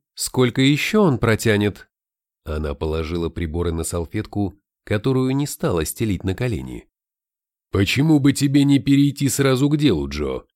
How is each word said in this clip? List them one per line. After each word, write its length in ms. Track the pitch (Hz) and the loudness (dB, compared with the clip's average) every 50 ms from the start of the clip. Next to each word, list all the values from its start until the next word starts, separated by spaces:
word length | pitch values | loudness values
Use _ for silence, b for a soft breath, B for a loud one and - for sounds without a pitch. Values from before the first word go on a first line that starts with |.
| _ _ _ | _ _ _
сколько 480 | - - - - 123 127 123 - - | -10 -10 -6 0 0 0 0 2 2
еще 420 | 131 139 147 139 - - - 214 208 | 2 2 2 2 0 0 2 2 4
он 140 | 170 131 107 | 4 2 2
протянет». 720 | - 113 110 101 - 117 104 101 104 104 - - - _ _ _ _ _ _ _ _ _ _ _ _ | 2 2 0 2 2 2 2 4 2 0 0 -4 -12 _ _ _ _ _ _ _ _ _ _ _ _
Она 300 | 82 76 76 73 73 73 | -8 -6 -4 -4 -4 -6
положила 540 | - 80 78 78 80 80 76 87 85 85 80 | -4 -4 -4 -2 -4 -4 -4 -4 -4 -4 -4
приборы 420 | - - 85 80 73 85 85 85 | -4 -6 -6 -4 -4 -2 -2 -2
на 120 | 82 82 80 | -2 -4 -4
салфетку, 760 | - - 87 82 - - 107 101 - - 104 101 90 - _ _ _ _ _ _ | -4 -4 -6 -6 -6 -6 -8 -8 -6 -4 -4 -4 -4 -6 _ _ _ _ _ _
которую 520 | - 104 104 - 135 135 131 131 131 131 | -4 -4 -2 0 0 0 0 0 0 0
не 120 | 139 147 143 | -2 -2 -4
стала 380 | - - - 151 101 82 78 | -6 -4 -4 -2 0 0 -2
стелить 380 | - - - 117 107 95 85 - | -4 -4 -4 -2 -2 -2 -2 -2
на 120 | 95 95 | -4 -4
колени. 520 | - 123 127 110 71 65 64 62 57 - _ _ _ _ _ _ _ _ _ _ _ _ _ _ _ _ _ - | -2 -4 -4 -4 -4 -6 -10 -12 -14 -16 _ _ _ _ _ _ _ _ _ _ _ _ _ _ _ _ _ -2
«Почему 460 | 98 101 - - 127 147 160 156 147 | 0 0 0 0 0 2 4 4 4
бы 140 | 131 143 131 | 4 2 2
тебе 320 | - 139 139 135 147 139 | 2 0 2 2 4 4
не 120 | 139 139 135 | 4 4 4
перейти 500 | - 139 139 139 143 143 135 - 143 131 | 4 4 4 4 4 2 0 0 -2 -2
сразу 380 | - - 135 135 131 123 139 147 | 0 0 2 2 2 2 2 0
к 100 | 151 147 | 2 2
делу, 300 | 147 135 92 73 71 69 | 2 2 2 2 -2 -4
Джо?» 380 | 71 73 73 67 64 64 - _ _ | -4 -4 -4 -4 -6 -6 -10 _ _